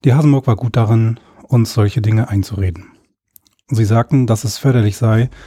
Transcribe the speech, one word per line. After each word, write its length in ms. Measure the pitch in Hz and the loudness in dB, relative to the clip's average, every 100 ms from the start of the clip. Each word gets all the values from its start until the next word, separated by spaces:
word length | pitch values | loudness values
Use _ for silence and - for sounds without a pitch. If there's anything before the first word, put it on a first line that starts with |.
Die 120 | 139 131 | 2 2
Hasenburg 320 | 151 139 127 | 2 2 0
war 80 | 110 | -2
gut 200 | 120 120 | -2 -2
darin, 440 | 110 113 113 113 _ _ | 2 2 0 -4 _ _
uns 300 | - 123 110 - | -2 0 0 0
solche 260 | 104 120 | 0 0
Dinge 280 | 107 110 117 | 0 0 0
einzureden. 680 | 101 95 98 95 85 - _ _ _ _ _ _ _ _ | -2 -4 -4 -4 -6 -18 _ _ _ _ _ _ _ _
Sie 180 | 113 107 | -2 0
sagten, 420 | 113 113 139 120 | 0 0 0 0
dass 160 | 110 | -2
es 160 | 110 - | -4 -4
förderlich 360 | 139 123 104 98 | 0 2 0 0
sei, 360 | 117 110 127 - | 0 0 -2 -6